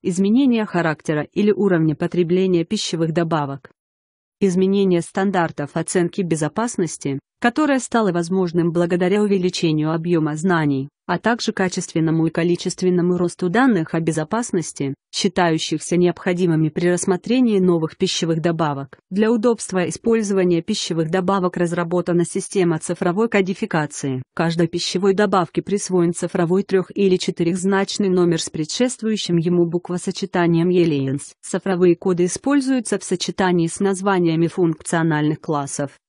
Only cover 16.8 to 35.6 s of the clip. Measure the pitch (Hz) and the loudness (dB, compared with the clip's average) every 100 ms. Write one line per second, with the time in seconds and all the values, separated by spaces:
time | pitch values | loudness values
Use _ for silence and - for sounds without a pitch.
16.8 | 175 175 - 180 - 254 247 202 180 170 | 0 0 0 -2 0 2 2 4 4 2
17.8 | 160 - 185 - 170 165 165 165 156 139 | -2 -2 -4 -2 -2 0 0 0 -2 -2
18.8 | 139 - _ 190 220 240 240 226 - 185 | -8 -16 _ 0 2 2 2 0 -2 -2
19.8 | 180 - - 226 202 196 180 170 165 214 | -2 -4 0 0 2 0 2 0 0 -4
20.8 | - 165 160 190 180 196 180 170 170 170 | -2 -2 0 0 0 0 -2 -2 -2 -2
21.8 | 170 175 175 175 170 196 - 202 175 160 | -2 -2 0 0 0 -4 -4 0 2 0
22.8 | - 175 180 175 233 202 185 196 220 170 | -4 -2 -2 0 0 2 0 -2 -2 -2
23.8 | 147 - 143 127 - - 165 165 165 175 | -4 -6 -6 -6 -8 -2 -2 0 -2 -2
24.8 | - 180 196 190 208 196 165 - - 202 | -4 0 0 2 2 2 0 -4 -4 -4
25.8 | - 185 175 170 175 185 170 185 196 190 | 0 2 2 0 -4 -2 0 0 2 -2
26.8 | 180 - 196 185 - - 170 180 185 196 | -2 0 2 2 0 -2 -2 0 0 0
27.8 | 196 - 202 180 175 165 - 170 156 - | -2 -2 0 4 4 2 -2 -6 -6 0
28.8 | 247 - 220 208 - 175 170 175 170 175 | -2 0 -4 -2 0 0 2 2 2 -2
29.8 | - 180 - 180 196 185 170 165 175 180 | -4 -6 -6 -6 -4 0 2 2 2 2
30.8 | 170 143 135 139 - _ - 190 196 180 | 2 0 -2 -4 -8 _ -8 -6 -4 2
31.8 | 180 170 190 175 175 - - 285 262 262 | 2 2 0 0 0 -2 0 0 2 -2
32.8 | 220 202 - 180 - - 185 180 165 - | -2 -4 -2 -4 -4 -2 2 2 0 0
33.8 | 196 185 196 190 170 160 165 - 170 156 | -2 0 0 2 2 2 0 2 0 0
34.8 | - 170 165 151 151 156 - 147 | -4 0 0 2 0 -2 -4 -4